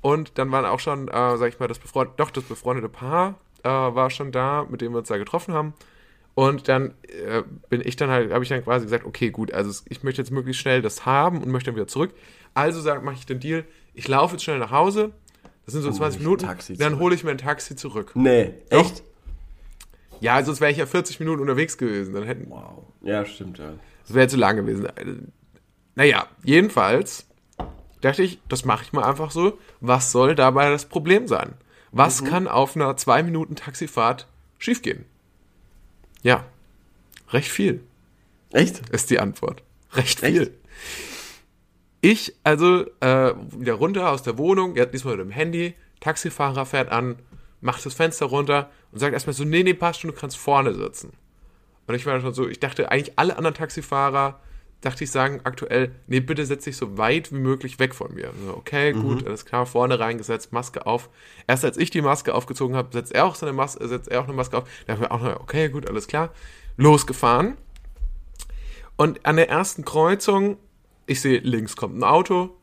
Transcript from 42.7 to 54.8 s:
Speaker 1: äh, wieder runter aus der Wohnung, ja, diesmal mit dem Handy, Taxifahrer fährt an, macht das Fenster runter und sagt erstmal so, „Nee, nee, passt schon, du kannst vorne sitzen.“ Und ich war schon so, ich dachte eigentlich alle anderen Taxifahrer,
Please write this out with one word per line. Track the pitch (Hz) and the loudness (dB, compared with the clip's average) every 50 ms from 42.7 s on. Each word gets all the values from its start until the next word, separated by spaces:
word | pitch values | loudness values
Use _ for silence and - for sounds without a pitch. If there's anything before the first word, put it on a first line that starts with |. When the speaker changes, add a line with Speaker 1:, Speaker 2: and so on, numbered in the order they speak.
| 180 185 - - - _ | 6 4 2 -2 -6 _
Speaker 1:
äh, | - 131 131 131 131 127 - - - 107 - | 2 4 4 4 4 2 2 -2 -8 -14 -12
wieder | 110 123 120 117 | -6 -2 -2 0
runter | 104 135 170 196 196 180 180 | 2 0 0 0 0 0 0
aus | - - - | 0 0 -2
der | 123 113 117 | -6 -4 -2
Wohnung, | 147 175 196 190 185 180 175 | 2 2 4 4 2 0 2
ja, | 120 123 | 2 0
diesmal | 123 - 135 127 135 117 | 2 0 -8 -4 -4 -4
mit | 95 92 | -4 -6
dem | 95 | -8
Handy, | 104 127 160 170 170 170 170 175 175 - _ _ _ _ | -4 -4 -4 -2 -2 -4 -4 -4 -8 -12 _ _ _ _
Taxifahrer | - 156 156 - - 170 - - 147 139 131 135 135 | -4 -4 -4 -2 -4 -6 -4 -2 -2 -2 -2 -4 -6
fährt | 131 - 139 131 - | -2 -2 -2 -2 0
an, | - 117 123 127 120 123 - _ - - - - _ _ | 0 -2 -2 -2 -6 -8 -14 _ -20 -20 -20 -20 _ _
macht | - 120 127 - - | -6 -6 -6 -4 -8
das | 143 127 | -12 -2
Fenster | - 165 165 160 - 151 | 0 0 0 0 -2 -4
runter | 131 127 143 143 143 143 143 139 - - _ _ _ | 0 0 0 2 2 2 0 0 -2 -12 _ _ _
und | - 107 | -6 -2
sagt | 123 147 131 | -2 0 0
erstmal | 151 - - 139 | -2 -4 -4 -6
so, | 131 143 | -4 -2
„Nee, | 151 156 170 180 | 0 2 4 4
nee, | 185 180 | 4 2
passt | 180 175 170 170 - | 2 0 -2 -2 -2
schon, | - 165 | -8 -10
du | 147 | -10
kannst | - - - - | -8 -12 -12 -12
vorne | - - - 143 139 135 123 95 | -6 0 2 2 4 4 2 0
sitzen.“ | 98 101 95 - - - - - _ _ _ _ _ _ - _ _ _ _ _ _ _ | -2 -6 -8 -10 -12 -18 -18 -20 _ _ _ _ _ _ -20 _ _ _ _ _ _ _
Und | - 113 | -6 -6
ich | 123 127 | -4 -2
war | 147 139 131 | -2 -2 -2
schon | 127 131 117 | -2 -4 -2
so, | 127 127 117 | -2 -4 -4
ich | - - | -2 -4
dachte | - 135 - - - - | -6 -4 -2 -2 -2 0
eigentlich | - 135 147 - - - | 0 -2 -2 -2 0 0
alle | 151 185 - | 2 2 0
anderen | - 165 160 147 | 0 -2 -2 -2
Taxifahrer, | - 160 151 - - 147 - - 139 139 139 135 139 139 139 131 - _ - - - - - - _ | -2 -8 -8 -8 -10 -8 -4 0 2 2 2 2 2 0 0 -2 -8 _ -18 -18 -18 -20 -20 -20 _